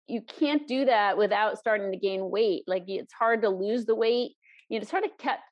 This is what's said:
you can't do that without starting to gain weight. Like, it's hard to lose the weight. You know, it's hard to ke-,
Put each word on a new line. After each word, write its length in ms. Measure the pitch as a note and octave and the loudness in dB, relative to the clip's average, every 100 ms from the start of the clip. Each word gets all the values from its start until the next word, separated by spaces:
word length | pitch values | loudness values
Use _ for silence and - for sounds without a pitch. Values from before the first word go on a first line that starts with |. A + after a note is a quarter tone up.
| - | -8
you 140 | A3+ | -8
can't 460 | - - D4 D4 D4 | -8 -2 0 0 0
do 180 | C4 C4 | 0 2
that 320 | A3 G3+ F#3 | 4 4 2
without 400 | G3+ G3+ G#3+ G#3 | 2 2 0 -2
starting 340 | A#3 G#3+ G3 | -2 0 -2
to 60 | F#3+ | -2
gain 320 | G3 F#3+ F#3+ | -2 -2 -2
weight. 340 | G3 A3+ E3+ - | 0 2 0 -2
Like, 160 | F#3 F3+ | -4 -4
it's 260 | F#3+ - | -8 -10
hard 280 | - A3+ A3+ | -2 0 2
to 60 | G#3+ | 2
lose 360 | F#3 G3+ A#3+ A3 | 0 0 -2 0
the 100 | A3 | 2
weight. 380 | A3+ A#3+ B3 - _ - _ | 2 2 -2 -8 _ -20 _
You 100 | A3 | -8
know, 40 | |
it's 100 | G#3 | -4
hard 140 | F#4 G#4 | -2 -2
to 40 | |
ke-, 300 | - C#4 - - | -4 -4 -4 -8